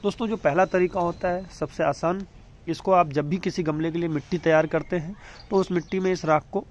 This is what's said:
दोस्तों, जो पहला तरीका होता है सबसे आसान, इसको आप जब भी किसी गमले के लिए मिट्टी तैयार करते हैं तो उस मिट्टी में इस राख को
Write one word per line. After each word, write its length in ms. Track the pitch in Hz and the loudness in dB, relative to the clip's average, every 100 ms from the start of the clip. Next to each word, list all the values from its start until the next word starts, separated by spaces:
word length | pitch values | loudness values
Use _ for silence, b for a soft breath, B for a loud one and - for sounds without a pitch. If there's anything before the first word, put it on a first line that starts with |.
दोस्तों, 240 | 202 - 226 | -2 -2 -4
जो 80 | 220 | 0
पहला 280 | 156 156 185 | 0 2 2
तरीका 340 | 185 185 185 | 2 2 0
होता 280 | 175 170 185 | -2 -2 -2
है 220 | 180 185 - | -4 -6 -8
सबसे 240 | 151 - | -8 -2
आसान, 420 | 156 143 165 190 196 - - - - | -2 0 -2 -2 -8 -18 -20 -16 -8
इसको 240 | 160 - | -6 2
आप 200 | 185 170 | 4 4
जब 180 | 143 147 | 0 -2
भी 80 | 180 | -2
किसी 260 | 180 175 | -2 -2
गमले 280 | 160 151 165 | -2 -2 -2
के 60 | 165 | -2
लिए 120 | 170 | -2
मिट्टी 280 | 151 - 170 | -4 -4 -2
तैयार 300 | 165 156 156 | 4 4 4
करते 280 | 160 - 175 | 0 -2 -4
हैं 200 | 156 208 B B - | -4 -12 B B 0
तो 60 | 196 | 0
उस 160 | 185 | 2
मिट्टी 280 | 180 147 190 | -2 -2 -2
में 120 | 185 | 0
इस 140 | 180 160 | 0 2
राख 200 | 151 - | 2 2
को 140 | 196 - | -6 -6